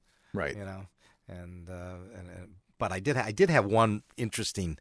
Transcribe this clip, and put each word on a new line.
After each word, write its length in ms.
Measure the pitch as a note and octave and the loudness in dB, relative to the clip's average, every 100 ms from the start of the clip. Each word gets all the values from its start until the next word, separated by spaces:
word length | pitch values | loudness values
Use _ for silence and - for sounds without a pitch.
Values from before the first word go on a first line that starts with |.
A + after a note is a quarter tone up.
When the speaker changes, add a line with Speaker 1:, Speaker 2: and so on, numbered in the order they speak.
| _ _ _ | _ _ _
Speaker 1:
Right. 200 | G3+ D#3 G#2 | -4 -4 -4
Speaker 2:
you 100 | F#2+ | -10
know, 220 | F#2+ G2 _ _ _ - | -12 -16 _ _ _ -18
and, 400 | F2+ F2 F2+ E2+ | -16 -14 -16 -14
uh, 260 | F2+ F2+ F2+ F#2 | -12 -12 -14 -16
and, 160 | F#2 F2+ | -18 -16
and, 260 | F2+ F#2 G2 _ - | -16 -18 -20 _ -4
but 140 | G#2 | -2
I 80 | F#2 | 0
did 160 | A#2+ C3 | 0 0
ha-, 80 | A2 | 0
I 60 | |
did 180 | G#2+ F#3 | 2 6
have 160 | D3 G2+ | 6 6
one 380 | A2 A2+ G#2 - - | 6 6 4 -6 -6
interesting, 600 | A2+ - G2+ - F2 D2+ | -4 -4 -4 -2 -4 -4